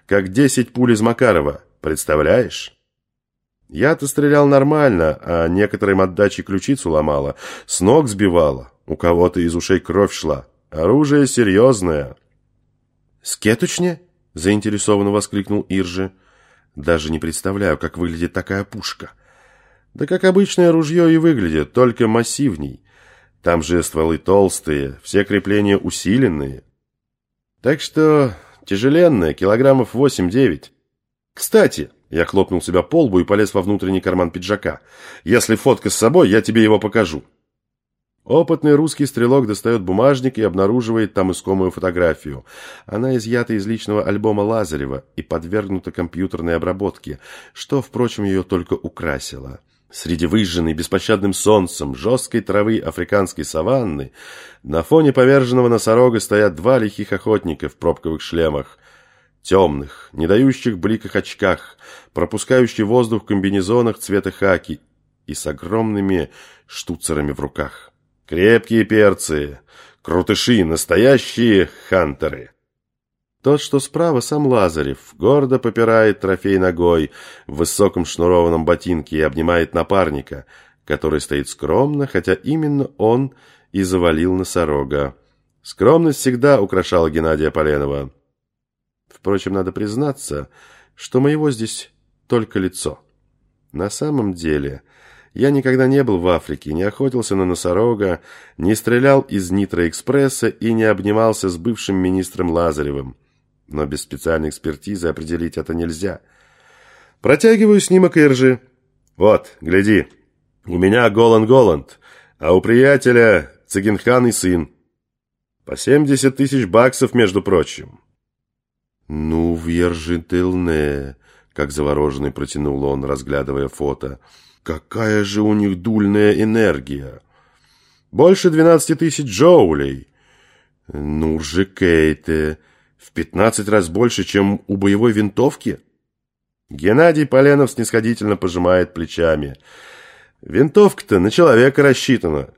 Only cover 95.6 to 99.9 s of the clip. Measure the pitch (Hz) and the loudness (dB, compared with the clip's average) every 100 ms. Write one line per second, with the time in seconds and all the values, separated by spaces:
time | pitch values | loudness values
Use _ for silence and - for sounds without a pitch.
95.6 | 131 127 131 135 127 95 87 85 - 73 | 0 2 2 2 2 0 0 0 -2 -10
96.6 | - 78 98 - 139 123 110 98 92 87 | -6 -4 -4 -2 -4 -2 -4 -2 -2 -2
97.6 | 90 90 117 113 101 85 - - - - | -2 0 0 0 -2 -4 -8 -20 -20 -6
98.6 | 82 107 - 120 135 139 - 98 90 95 | -2 0 0 2 4 2 2 -6 -2 -2
99.6 | 98 85 85 | -2 -2 -2